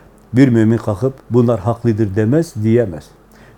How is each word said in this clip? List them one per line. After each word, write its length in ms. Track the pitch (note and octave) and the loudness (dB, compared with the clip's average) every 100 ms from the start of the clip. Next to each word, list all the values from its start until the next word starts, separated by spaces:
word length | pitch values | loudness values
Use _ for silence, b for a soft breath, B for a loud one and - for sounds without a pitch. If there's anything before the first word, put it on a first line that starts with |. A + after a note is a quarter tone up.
| b b _ | b b _
bir 160 | A#2 C3+ | 2 4
mümin 280 | A#2 A2 A2+ | 4 2 0
kalkıp 380 | - F#2+ C3 - - | -2 -4 -6 -6 -2
"Bunlar 300 | A#2+ A#2+ A2 | 0 2 0
haklıdır." 560 | G2+ A2+ A#2+ G#2+ G#2+ F#2+ | -4 -2 -2 -2 -2 -2
demez, 380 | A2 D3+ E3 A2 | 0 0 -2 -4
diyemez. 480 | G#2+ A2+ G#2+ D2+ - - _ B B | 0 0 0 -6 -16 -20 _ B B